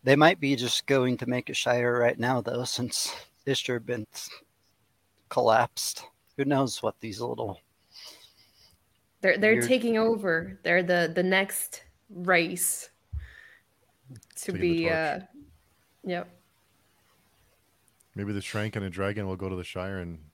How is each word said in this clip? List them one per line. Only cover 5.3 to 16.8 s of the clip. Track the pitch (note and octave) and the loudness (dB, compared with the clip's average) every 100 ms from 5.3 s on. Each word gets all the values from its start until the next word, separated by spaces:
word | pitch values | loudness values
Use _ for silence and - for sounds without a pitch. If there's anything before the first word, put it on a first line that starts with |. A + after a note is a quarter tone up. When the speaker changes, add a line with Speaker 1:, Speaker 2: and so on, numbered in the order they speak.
| - A#2 A2 A#2+ - - - - _ _ - | 0 4 6 4 -2 -6 -6 -14 _ _ -4
Speaker 1:
Who | C#3 | 0
knows | C#3 C3 - | 2 0 -2
what | A2+ - | -6 -6
these | A2+ G#2 | -12 -8
little | A#2+ A#2+ A2+ F#2+ _ _ _ - - - - _ _ _ _ _ _ _ _ _ | -8 -6 -6 -8 _ _ _ -20 -20 -20 -20 _ _ _ _ _ _ _ _ _
Speaker 2:
They're, | F#3+ F#3 | 0 4
they're | G#3+ | 4
Speaker 1:
weird | A3+ A#3+ | 4 4
Speaker 2:
taking | B3+ A#3 A3 | 2 2 2
over. | A3+ A3+ G3 E3 F3+ F#3+ | 2 0 0 -2 -2 -8
They're | - F3 | 0 2
the, | F3+ F3 E3 | 4 2 2
the | E3 | 2
next | F#3 F#3+ G3 - - - - _ _ | 2 2 0 -4 -8 -12 -20 _ _
race | F#3 F3+ F3+ E3 F3 - - - _ _ - - - - - _ _ _ _ C3 B2+ _ - | -8 2 2 2 -2 -2 -4 -8 _ _ -12 -10 -20 -20 -20 _ _ _ _ _ -20 _ -12
to | - | -8
Speaker 3:
Taking | F3+ | -2
the | F3+ | 0
Speaker 2:
be, | E3 | 2
Speaker 3:
torch. | E3 | 0
Speaker 2:
uh, | E3 D#3+ E3 F#3+ D4 C#4+ _ _ _ _ _ | 0 -2 -4 -10 -20 -20 _ _ _ _ _
yep. | - F3 F3+ - _ _ _ _ | -8 -6 -8 -18 _ _ _ _